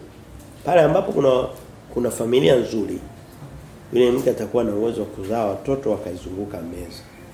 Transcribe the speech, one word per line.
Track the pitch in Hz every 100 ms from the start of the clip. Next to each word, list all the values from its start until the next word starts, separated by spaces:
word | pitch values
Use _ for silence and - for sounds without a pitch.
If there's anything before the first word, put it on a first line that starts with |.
| - - - - - - -
pale | 175
ambapo | 156 185 -
kuna, | - 139 127 - - - - -
kuna | 123 120
familia | - 113 123 160 127
nzuri, | 110 110 98 - - - - - - - - - -
yule | 117 123
mke | 127 127
atakuwa | 117 107 123
na | 113
uwezo | 104 113 107
wa | 101
kuzaa | - 95 113 107
watoto | 95 - 135 -
wakaizunguka | 101 - 87 - 92 101 87
meza | 82 87 87 - - - -